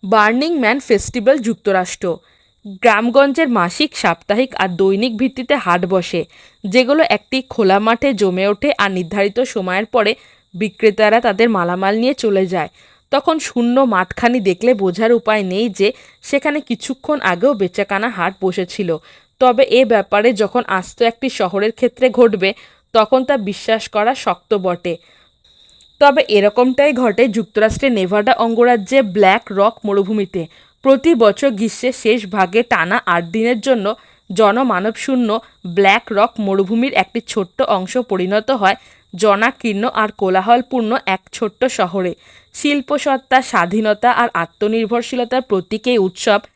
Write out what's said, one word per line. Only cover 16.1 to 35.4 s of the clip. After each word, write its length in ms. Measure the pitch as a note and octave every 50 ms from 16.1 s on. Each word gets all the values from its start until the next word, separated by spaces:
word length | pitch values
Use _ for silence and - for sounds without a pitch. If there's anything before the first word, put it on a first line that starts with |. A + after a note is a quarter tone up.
| _ _ _ -
সেখানে 300 | - C#4 - D#4 D4 D4+ C#4+ _
কিছুক্ষণ 480 | A#3+ - - - C4 _ _ - G3+ G3 - F#3
আগেও 220 | F3+ F3 F#3+ C4+ C#4+ G#3
বেচাকেনা 480 | G3+ F3 - - G3+ - G3+ G3 G#3+ B3 A3+ F#3+
হাট 160 | F3 F3 F#3+ _ -
বসেছিল। 460 | F#3 F3 - F#3 F3 - - F3 F3 E3 D3+ _ - - - _ _ _ _
তবে 220 | C4 B3+ B3 A3 C4+ - - A#3+
এ 20 | C4 G#3+
ব্যাপারে 380 | A#3 G#3+ F#3+ _ - G3+ G#3+ A#3 B3 F#3+
যখন 220 | G#3+ G3 - B3 A#3 - F#3+ F#3
আস্ত 180 | F3+ - - - A#3+ A3+
একটি 160 | A#3 _ - C4 - -
শহরের 340 | G#3 F3+ F3 G3 G3+ A3 A3+ -
ক্ষেত্রে 260 | - A#3+ _ - B3 B3+ G#3 A#3+
ঘটবে, 320 | B3 A#3 G#3 G3 F3+ G3 - - - - _ _ _ _ _ A3+
তখন 220 | G#3+ G#3+ - C4 C4 B3+
তা 80 | C#4+ C4 G#3 F#3+
বিশ্বাস 340 | G3 - - - A3 A3 A3 - -
করা 160 | G#3+ G#3 A3+ C4+ - -
শক্ত 260 | A3+ F3+ - _ _ A3+ G#3 F3+
বটে। 280 | F3+ F3 F3 _ F3+ E3 E3 _ _ _ _ _ _ _ _ _ _ _ _ _ _ _ _ _ _ _ _
তবে 200 | C#4+ C#4+ C#4 D4 C4+ - G#3+ G#3
এরকমটাই 540 | G3 G#3 G3+ - B3 C4 B3+ A#3+ C#4 D4 D4 A#3
ঘটে 220 | B3+ A#3 G3+ F3+ A#3+ C4+ G3+
যুক্তরাষ্ট্রের 600 | A3+ G#3 - _ G#3+ G#3+ A3 G#3+ - - C4+ B3 G#3
নেভাডা 340 | F#3+ F3+ G3+ G#3 G#3 B3 B3 - A#3
অঙ্গরাজ্যে 540 | A#3 A3+ A3+ A#3+ A#3+ B3 A#3 G3 F#3 C4 C4+ C4 G3+ F3
ব্ল্যাক 280 | G3+ G3+ F#3 F#3+ A#3 - - G3+ F#3+
রক 140 | G3 G#3+ A3+ - _
মরুভূমিতে। 580 | G#3 G3 G3+ G3+ F#3 A3 G#3+ G3+ F#3+ - F#3+ E3 D#3 _ _ _ _ _ _ _
প্রতি 280 | C4+ C4+ C4+ C4+ D#4+ E4+ A#3 A#3
বছর 260 | G#3 G3 - - C#4 A#3 F#3+
গ্রীষ্মের 380 | A3 A3 - - - B3 B3+ - -
শেষ 160 | A3+ A#3 B3 G#3+ F#3+ F#3
ভাগে 260 | G#3+ F#3+ F3 F3+ A3 A#3+ -
টানা 260 | F#3 F#3+ E3 F3 G3 - - - F3
আট 80 | E3+ F3 E3+ E3+
দিনের 240 | A3 A3 A#3 B3+ A3+ G3+ C4+
জন্য 180 | C4 A#3 F#3+ G3 A3 _ _ _ _ _ _ _
জনমানবশূন্য 1000 | F#3+ F3 A3 G3+ G3+ A#3+ C4+ B3 G#3+ F3+ F#3+ A3 A3 - - - C4+ B3+ A#3+ G#3+ G#3 A3+